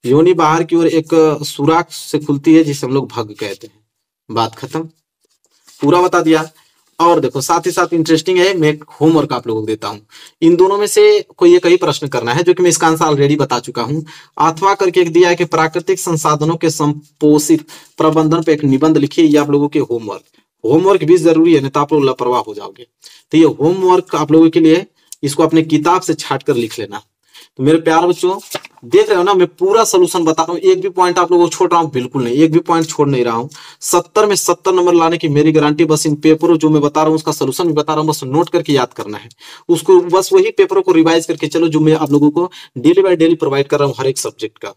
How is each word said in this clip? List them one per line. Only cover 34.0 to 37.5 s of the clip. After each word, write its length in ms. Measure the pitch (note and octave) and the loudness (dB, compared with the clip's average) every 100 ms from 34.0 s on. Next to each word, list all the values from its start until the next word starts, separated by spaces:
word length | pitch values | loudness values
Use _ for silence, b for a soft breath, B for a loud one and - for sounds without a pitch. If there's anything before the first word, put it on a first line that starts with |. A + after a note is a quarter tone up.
| E3+ G#3+ G#3 | 0 0 0
में 100 | F#3+ | 0
सत्तर 380 | - F3 F#3+ | -2 -4 0
number 200 | F#3 F3 | 0 2
लाने 240 | F3 E3 E3+ | 2 0 -2
की 100 | D#3+ | -2
मेरी 220 | C#3+ D#3 | 2 2
guarantee 340 | D3+ D3 D3+ D#3+ | 2 0 0 0
बस 200 | D3+ D#3 | 0 -2
इन 100 | D3 | 0
पेपरों, 400 | D#3 D#3 E3+ E3 | 0 2 2 0
जो 120 | D#3 | 2
मैं 120 | D3+ | 0
बता 200 | D3 D#3 | 0 0
रहा 80 | D#3 | 0
हूँ 60 | D#3+ | -2
उसका 160 | D#3 | -4
solution 360 | D3 C3+ | -4 -6